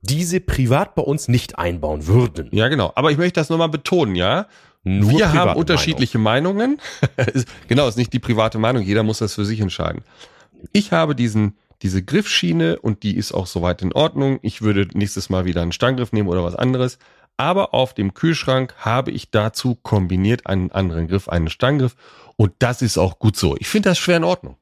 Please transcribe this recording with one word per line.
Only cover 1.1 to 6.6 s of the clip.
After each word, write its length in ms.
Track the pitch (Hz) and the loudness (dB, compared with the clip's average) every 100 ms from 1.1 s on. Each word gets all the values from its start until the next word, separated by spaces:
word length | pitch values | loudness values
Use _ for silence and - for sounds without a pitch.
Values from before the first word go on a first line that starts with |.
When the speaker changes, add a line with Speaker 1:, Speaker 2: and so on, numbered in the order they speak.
| 151 - | -4 0
Speaker 1:
nicht 320 | 120 - - | 0 0 -6
einbauen 480 | 87 87 76 76 76 | -6 -4 -4 -6 2
würden. 400 | 110 120 - - | 4 4 -2 -4
Speaker 2:
Ja, 160 | - 117 | 0 0
genau. 220 | 147 92 - | 2 0 2
Aber 160 | 151 | 2
ich 60 | 143 | 2
möchte 220 | 180 175 | 0 -2
das 100 | 151 | -2
nochmal 200 | 165 165 | 0 0
betonen, 460 | 151 - 180 127 90 | -2 0 0 2 2
ja? 320 | 90 147 214 - _ _ | 2 0 -4 -16 _ _
Speaker 1:
Nur 280 | 92 95 104 | -4 2 4
Speaker 2:
Wir 180 | 147 208 | 4 4
haben 80 | 156 | 4
Speaker 1:
private 220 | 180 113 | 2 0
Speaker 2:
unterschiedliche 580 | 165 170 - 160 120 120 | 0 0 0 -2 0 2
Speaker 1:
Meinung. 380 | 107 120 170 | 2 2 0
Speaker 2:
Meinungen. 240 | 196 | 0